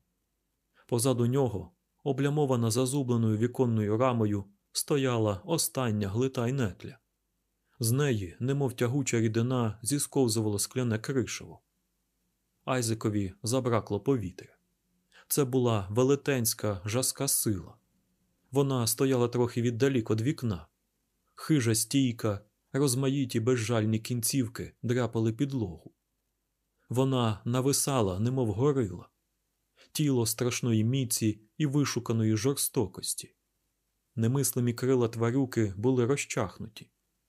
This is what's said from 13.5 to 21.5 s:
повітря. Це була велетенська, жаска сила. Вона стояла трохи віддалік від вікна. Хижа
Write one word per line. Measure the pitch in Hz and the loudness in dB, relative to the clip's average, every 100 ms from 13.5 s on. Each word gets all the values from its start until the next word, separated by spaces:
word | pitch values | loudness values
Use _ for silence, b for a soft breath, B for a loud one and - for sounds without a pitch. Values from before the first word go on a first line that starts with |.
| 131 120 113 98 101 | 0 0 0 0 -2
повітря. | 139 131 101 - - _ _ _ _ _ _ B - | 0 0 -2 -10 -18 _ _ _ _ _ _ B -4
Це | - | -2
була | 131 131 120 110 92 | 2 2 2 0 0
велетенська, | 107 131 139 147 131 113 - 104 98 | 2 4 2 2 0 0 -2 -4 -4
жаска | 104 120 127 - 139 | -4 -2 -2 -2 -2
сила. | - - 95 82 - _ _ _ _ _ _ _ | 0 0 -2 -6 -20 _ _ _ _ _ _ _
Вона | 135 139 131 113 | 0 0 0 0
стояла | - 135 127 120 | 2 2 2 2
трохи | 120 120 123 | 2 0 0
віддалік | 117 113 139 131 - | -2 2 2 2 0
від | 110 | 0
вікна. | 113 156 120 85 - _ _ _ _ _ _ | -2 -2 -4 -4 -8 _ _ _ _ _ _
Хижа | - - | -8 0